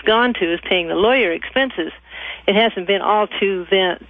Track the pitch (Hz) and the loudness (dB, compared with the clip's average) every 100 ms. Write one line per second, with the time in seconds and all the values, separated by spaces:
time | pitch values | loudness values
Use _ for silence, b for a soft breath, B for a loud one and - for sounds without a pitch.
0 | - 220 247 233 170 170 - 185 165 165 | 2 4 2 0 -2 -2 -2 -2 0 0
1 | 214 262 185 165 - 254 269 - 160 - | 2 2 0 -2 -4 -2 -2 -2 -8 -8
2 | B B B B - 202 226 202 180 196 | B B B B 0 2 2 0 -2 0
3 | - 214 208 - 196 185 175 190 180 - | 2 2 0 -2 -2 -2 0 0 2 -2